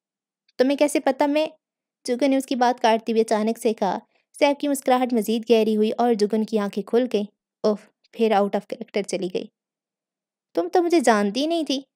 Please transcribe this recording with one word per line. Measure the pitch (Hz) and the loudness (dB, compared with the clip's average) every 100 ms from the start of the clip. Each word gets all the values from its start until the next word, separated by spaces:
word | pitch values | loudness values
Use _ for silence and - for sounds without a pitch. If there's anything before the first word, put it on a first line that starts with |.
| _ _ _ _ _ - | _ _ _ _ _ -2
"तुम्हें | 254 277 | 0 2
कैसे | 294 311 | 0 0
पता | 269 262 294 | -2 0 0
मैं?" | 294 311 - _ _ _ _ - | 0 -4 -8 _ _ _ _ -6
जुगन | 247 285 | -2 0
ने | 269 | 0
उसकी | 262 262 | -2 0
बात | 240 254 | 0 2
काटते | 226 220 226 | 2 0 0
हुए | 226 | -2
अचानक | 220 214 214 233 | 0 0 0 -2
से | 240 | -4
कहा। | 226 196 - - _ _ _ | -2 -4 -4 -10 _ _ _
सैफ | 294 285 | 0 2
की | 285 | -2
मुस्कुराहट | 277 - 254 254 | -4 0 0 2
मजीद | 240 208 233 226 | -2 0 -4 2
गहरी | 226 220 | 2 4
हुई | 214 214 | 0 0
और | - 240 | 0 0
जुगन | 226 208 220 | 2 0 0
की | 214 214 | -2 -2
आंखें | 202 208 | -4 -6
खुल | 196 233 254 | -2 0 0
गईं। | 214 202 _ _ _ | -2 -6 _ _ _
उफ, | 214 208 - _ _ - | -2 -2 -6 _ _ -2
फिर | 220 | 2
out | 202 202 | 2 0
of | 202 - | -2 -6
character | - - 214 196 | -12 -8 -6 -4
चली | 190 185 | -6 -4
गई। | - 208 _ _ _ _ _ _ _ _ _ _ - | -6 -10 _ _ _ _ _ _ _ _ _ _ -6
"तुम | 349 | 0
तो | 370 | 0
मुझे | 339 339 | 2 2
जानती | 247 214 208 214 | 4 2 0 -2
ही | 302 | -2
नहीं | 339 302 | -2 -2
थी।" | 277 269 | -6 -6